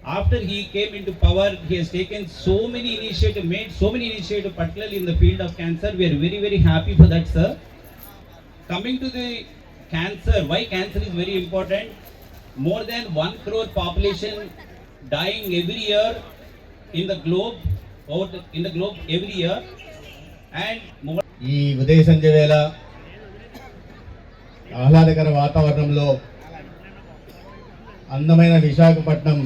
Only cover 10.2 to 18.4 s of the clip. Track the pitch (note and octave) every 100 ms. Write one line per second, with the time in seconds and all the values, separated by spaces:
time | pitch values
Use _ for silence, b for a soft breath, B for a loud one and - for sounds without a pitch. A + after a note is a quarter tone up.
10.2 | - G3 C#3+ F3+ A#3 F#3 G3+ - G3 F3
11.2 | F3+ F#3+ E3+ F#3+ F3 G3 A3+ - - -
12.2 | - - - C3 D3+ G#3+ A3 A#3 A3 D#3
13.2 | E3+ - G3+ A3 A3 G3 F3+ F3 G3+ F3
14.2 | G#3 G#3 G3+ - - - - - C3+ D3
15.2 | F#3 A3 G3+ F3 F3 A3+ G#3 G#3 A3+ A#3
16.2 | - - - - - - - D#3+ F#3+ F3+
17.2 | D#3 F3+ A3+ - - - - - - D#3+
18.2 | F#3+ F3+